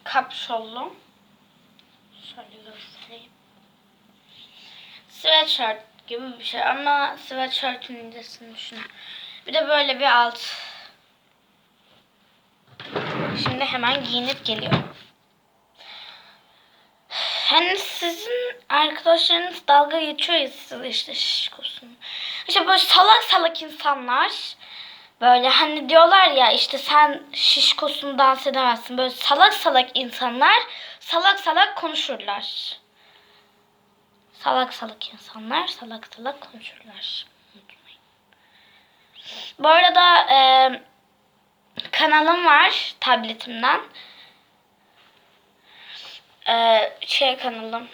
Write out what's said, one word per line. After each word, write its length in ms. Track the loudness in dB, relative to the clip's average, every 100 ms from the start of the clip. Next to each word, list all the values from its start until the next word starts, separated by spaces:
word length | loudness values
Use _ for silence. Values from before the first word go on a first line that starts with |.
Kapşonlu. 920 | -2 -4 -4 -12 -10 -10 -10 -14 -14 -16 _ _ _ _ _ _ _ _ _ _ _ _ -20 -20
Şöyle 360 | -20 -20 -20
göstereyim. 600 | -20 -20 -20 -20 -20 _ _ _ _ _ _ _ _ _ _ _ -20 -20 _ -20 -20 -20 -20 _
Sweatshirt 1000 | -8 0 2 2 -2 -4 -6 -14 _ -14
gibi 320 | -14 -12 -14
bir 40 |
şey 200 | -12 -4
ama 520 | -2 -2 -2 -2 -2 -6
sweatshirt'ün 800 | -12 -8 -6 -4 -6 -8 -14 -16
incesini 600 | -16 -18 -20 -20 -20 -18
düşün. 240 | -18 -16 -18 -20 -20 -20 -20 -20 -4
Bir 60 |
de 140 | -4 0
böyle 320 | 0 2 0
bir 220 | 2 4
alt. 180 | 2 -2 -12 -12 -16 -18 -20 _ _ _ _ _ _ _ _ _ _ _ _ _ _ _ _ _ _ _ -12 -10 -8 -8 -8 -6
Şimdi 220 | -6 -4 -4
hemen 380 | -2 -2 -2
giyinip 420 | -4 -6 -6 -8 -8
geliyorum. 500 | -8 -2 -2 -4 -16 -20 _ _ _ _ _ _ _ -20 -20 -20 -20 -20 _ _ _ _ _ _ _ _ -8 -6 -4 0
Hani 280 | 0 0 -4
sizin 840 | -6 -8 -8 -8 -8 -8 -8 -12 _
arkadaşlarınız 1000 | -2 -2 -2 2 2 2 -2 -4 -8 4
dalga 320 | 4 4 0
geçiyor 400 | -4 -6 0 0
ya 80 | 0
size 420 | -8 -16 -12 -8
işte 240 | -6 -6
şişkosun. 840 | -6 -4 -4 -6 -8 -14 -14 -20 -20 -16 -14 -12 -12 -2
İşte 200 | -2 2
böyle 100 | 2
salak 460 | 4 4 6 6
salak 380 | 4 0 0 -4
insanlar. 720 | -14 -6 -4 -2 -2 0 0 -4 -12 -16 -20 -20 -20 -20 -20 _
Böyle 280 | 4 6 6
hani 400 | 2 2 -2 4
diyorlar 380 | 6 8 8 6
ya 240 | 6 4
işte 260 | 4 -2 -4
sen 460 | 0 4 4 2 -10
şişkosun 840 | -2 0 2 2 0 -4 -4 -6 2
dans 300 | 2 2 -2
edemezsin. 500 | 0 0 -2 -6 -4
Böyle 120 | -4
salak 440 | -4 -2 4 4
salak 360 | 4 2 2 0
insanlar 640 | -4 -8 -6 -8 2 4 4 0 -14 -18 -18
salak 400 | -4 0 0 0
salak 360 | -2 0 0 -2
konuşurlar. 1000 | -8 -6 -8 -8 -8 -8 -8 -12 -12 -14 _ _ _ _ _ _ _ _ _ _ _ _ _ _ _
Salak 400 | _ -2 -2 -2
salak 400 | -8 -14 -14 -16
insanlar 540 | -16 -20 -18 -6 -6 -6
salak 400 | -10 -16 -18 -20 -12
salak 360 | -12 -12 -18
konuşurlar. 760 | -20 -20 -20 -20 -16 -12 -12 -16 _ _ _
Unutmayın. 440 | _ -20 _ -20 _ _ _ _ _ _ _ _ _ _ _ -20 -20 -16 -16 -2
Bu 80 | 4
arada, 680 | 6 6 6 6 6 6
e, 480 | 4 6 6 4 0 -14 _ _ _ _ _ _ _ _ -16 -8
kanalım 540 | 0 4 4 4 2 6
var 500 | 6 6 2 -8 -6
tabletimden. 840 | 0 0 0 -12 -12 -4 -2 -2 -4 -20 -20 -20 -20 _ _ _ _ _ _ _ _ _ _ _ _ _ _ -20 -20 -20 -18 -20 _ _ -2
E, 440 | 2 4 4 2 -6 -6
şey 320 | 0 0 -2
kanalım. 500 | -6 -8 -10 -10 -12